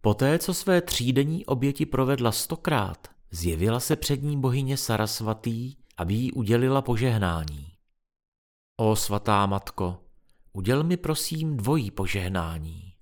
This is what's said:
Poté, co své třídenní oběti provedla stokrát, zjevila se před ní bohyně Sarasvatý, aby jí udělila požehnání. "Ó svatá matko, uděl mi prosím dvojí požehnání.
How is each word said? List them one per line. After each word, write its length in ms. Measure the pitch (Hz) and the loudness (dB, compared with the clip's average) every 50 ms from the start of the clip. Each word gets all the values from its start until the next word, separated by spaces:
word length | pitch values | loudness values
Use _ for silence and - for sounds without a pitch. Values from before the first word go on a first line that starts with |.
Poté, 380 | - 107 104 104 131 139 156 170 | 4 2 2 4 4 2 4 2
co 140 | - - 180 | 0 -2 -4
své 280 | - - 196 185 175 | -2 2 4 4 4
třídenní 640 | 170 - - - 123 123 123 135 143 147 160 175 - | 4 0 -4 0 0 2 4 4 2 2 -2 -4 -2
oběti 400 | - 143 120 135 139 135 - 151 | -2 0 0 0 -2 0 0 -2
provedla 460 | - - 131 135 127 143 131 120 117 | 0 0 0 2 2 2 2 2 0
stokrát, 760 | 107 - - - 165 - - - 156 120 101 92 82 - - - - - - - | 0 0 -4 -4 -6 -4 -2 0 0 0 0 -2 -6 -10 -14 -20 -20 -20 -18 -14
zjevila 480 | - 82 87 87 82 78 90 110 117 123 | -8 -4 -2 -2 0 2 0 0 0 0
se 160 | - - 156 | 0 0 -2
před 280 | 156 - - 143 139 139 | 0 0 -2 -2 -2 -2
ní 140 | 147 147 | -2 -2
bohyně 400 | 143 131 131 123 139 139 131 139 | 0 0 0 0 0 0 -2 -2
Sarasvatý, 1000 | 131 - - 113 107 110 104 - - 113 107 110 - - 120 117 113 123 127 135 - - _ _ | -2 0 0 0 0 0 -2 -2 -4 -2 -4 -4 -2 -4 -4 -4 -4 -6 -8 -12 -16 -20 _ _
aby 160 | - 90 85 101 | -6 -2 0 0
jí 180 | 113 123 127 | 0 0 -2
udělila 500 | - - 113 98 117 117 127 131 135 139 | -2 -2 2 4 4 4 4 4 2 2
požehnání. 920 | 135 123 120 107 127 127 117 110 98 87 82 82 78 76 73 71 71 80 - _ _ _ _ _ _ _ _ _ _ _ _ _ _ _ _ _ _ _ _ | 2 0 0 2 2 2 2 2 2 0 0 -2 -4 -6 -8 -10 -12 -16 -18 _ _ _ _ _ _ _ _ _ _ _ _ _ _ _ _ _ _ _ _
"Ó 180 | - 113 107 110 | 0 2 2 4
svatá 500 | 101 - - 101 101 - 113 104 101 101 | 2 0 0 -2 0 2 2 4 4 4
matko, 580 | 98 98 98 - - - - 95 87 90 - - - - _ _ _ _ _ - - - | 2 0 -2 -4 -8 -6 -4 -4 -4 -4 -6 -14 -20 -20 _ _ _ _ _ -20 -12 -8
uděl 300 | 98 95 110 127 143 156 | -4 0 2 2 2 2
mi 140 | 170 180 | 0 0
prosím 600 | 175 - 160 156 143 - - 156 156 160 160 147 | 0 0 -2 -2 -2 -2 -4 -4 -4 -2 -2 -2
dvojí 340 | 123 101 120 156 160 113 98 | -2 0 0 0 0 0 -2
požehnání. 1000 | - - 95 87 - 101 90 92 95 90 85 82 82 80 78 80 80 85 87 92 - _ | -4 -4 -2 -2 0 -2 -2 -2 -2 -2 -2 -2 -4 -6 -8 -10 -12 -12 -16 -18 -20 _